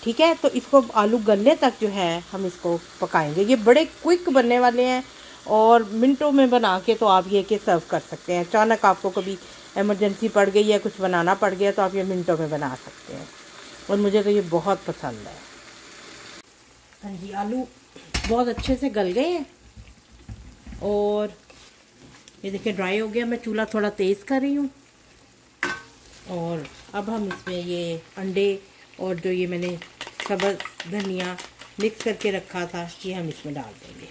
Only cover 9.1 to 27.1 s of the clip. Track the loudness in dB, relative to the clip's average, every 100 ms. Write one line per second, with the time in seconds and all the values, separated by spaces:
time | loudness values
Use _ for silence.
9.1 | -4 -6 -8 -12 -20 -12 -4 -2 2 0
10.1 | 0 -2 2 4 4 4 2 0 -4 0
11.1 | 2 2 2 0 0 0 2 0 0 -2
12.1 | -4 -2 -2 -2 -4 -4 -8 -14 -20 -16
13.1 | -14 -14 -20 -20 -20 -20 -20 -4 0 2
14.1 | 2 2 0 0 -2 0 -2 -2 -8 -8
15.1 | -10 -14 -18 -20 -20 -20 -20 -20 -20 -20
16.1 | -20 -20 -20 -20 _ _ -20 _ _ -14
17.1 | -14 -10 -8 -6 -6 -8 -12 -20 -20 -10
18.1 | -8 -2 0 0 -2 -2 -2 0 0 0
19.1 | 0 0 -2 -6 -14 -20 -20 -20 -20 _
20.1 | -20 -20 -18 -18 -20 -18 -10 -4 -2 0
21.1 | -2 -4 -8 _ -20 -20 _ _ _ -20
22.1 | -20 -20 -14 -10 -6 -6 -4 -2 -2 -2
23.1 | -4 -4 -6 -4 -4 -2 -2 -2 -2 -2
24.1 | -2 -2 -2 0 -2 -4 -6 _ _ _
25.1 | -20 _ _ _ _ -8 -8 -14 -20 -20
26.1 | -20 -10 -8 -6 -6 -8 -16 -12 -8 -6